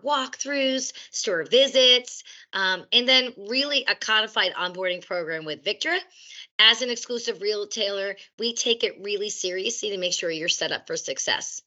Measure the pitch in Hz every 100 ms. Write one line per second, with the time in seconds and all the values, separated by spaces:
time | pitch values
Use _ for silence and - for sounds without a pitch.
0 | 240 285 262 - 269 277 269 262 254 -
1 | - - - 170 143 233 269 262 254 247
2 | 247 - - - - 190 190 185 - 233
3 | 247 262 254 - 202 254 285 277 - 208
4 | - 220 220 220 185 - 180 180 185 180
5 | - 180 160 160 156 151 190 214 302 349
6 | - - - - - - 220 226 254 233
7 | - 240 233 180 202 208 208 226 202 196
8 | 196 196 - - 233 233 240 233 220 -
9 | 202 202 208 202 185 185 208 - 214 196
10 | 180 175 175 160 170 - 160 151 - 165
11 | - 131 - 101 - -